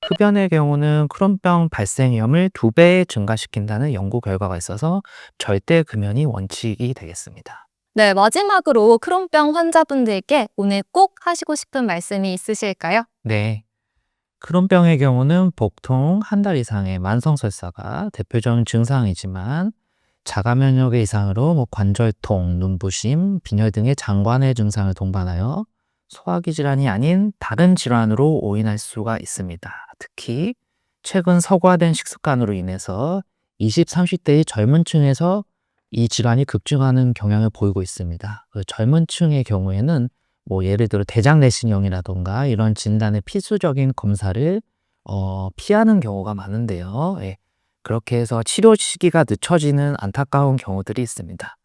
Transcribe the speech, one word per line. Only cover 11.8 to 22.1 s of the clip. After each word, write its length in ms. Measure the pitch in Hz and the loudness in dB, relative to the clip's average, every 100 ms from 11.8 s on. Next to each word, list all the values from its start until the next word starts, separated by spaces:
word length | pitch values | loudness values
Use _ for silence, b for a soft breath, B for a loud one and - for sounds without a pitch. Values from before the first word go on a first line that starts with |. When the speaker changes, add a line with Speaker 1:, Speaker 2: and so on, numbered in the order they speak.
| 240 | -2
Speaker 2:
말씀이 480 | 170 - 202 190 | -2 -4 -4 -2
있으실까요? 680 | 185 - 214 214 190 165 202 233 _ - | -4 -6 -4 -4 -4 -2 -2 -2 _ -4
Speaker 1:
네. 400 | 107 107 110 _ _ _ _ _ _ _ _ | -2 -2 -4 _ _ _ _ _ _ _ _
크론병의 600 | - 170 190 185 170 156 | -2 0 4 6 6 4
경우는 520 | 135 123 131 175 185 - | 4 2 2 4 2 0
복통, 640 | 107 - - 131 143 190 | -4 -4 -2 0 2 0
한 200 | 214 202 | 0 0
달 120 | 202 160 | 0 0
이상의 440 | 117 104 95 92 | -2 -4 -2 -2
만성 360 | 92 113 156 147 | 0 0 0 0
설사가 720 | 110 - 90 - - 123 208 | -2 -6 -12 -12 -10 -6 -8
대표적인 500 | - 101 120 110 117 | -8 -4 -2 0 0
증상이지만 1120 | 113 117 117 135 113 92 98 92 95 147 190 - _ _ _ _ | 0 0 0 0 0 -2 -6 -8 -6 -4 -4 -8 _ _ _ _
자가 320 | - - 101 123 | -8 -4 0 2
면역의 460 | 135 131 131 120 | 4 4 2 2
이상으로 540 | 104 107 101 98 143 165 | 0 0 -2 0 0 0
뭐 120 | 120 | -2
관절통, 880 | - 101 101 117 | -2 -2 2 0